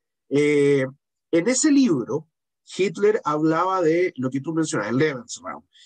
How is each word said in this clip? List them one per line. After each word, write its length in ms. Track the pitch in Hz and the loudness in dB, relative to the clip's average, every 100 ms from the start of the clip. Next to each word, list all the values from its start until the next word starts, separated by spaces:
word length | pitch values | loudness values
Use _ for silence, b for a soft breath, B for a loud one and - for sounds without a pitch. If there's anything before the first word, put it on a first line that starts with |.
| _ _ _ | _ _ _
Eh, 560 | 139 147 147 143 143 131 135 _ _ _ | 0 2 2 2 2 0 -8 _ _ _
en 160 | 170 170 | 0 0
ese 220 | 254 311 | 0 2
libro, 580 | 277 254 143 107 139 - _ _ _ - - | 4 4 2 -2 -6 -8 _ _ _ -14 -4
Hitler 440 | 190 165 208 214 | -4 0 0 2
hablaba 580 | - 151 156 160 185 190 | -2 0 0 0 0 0
de 300 | 160 165 180 - | 0 2 0 -4
lo 120 | 127 | -6
que 120 | 135 | -6
tú 120 | 143 | -4
mencionas, 360 | 160 156 139 104 | -4 -2 -4 -4
el 80 | 120 | 0
Lebensraum. 640 | 156 131 117 - - - - b | 0 -2 -12 -14 -14 -14 -18 b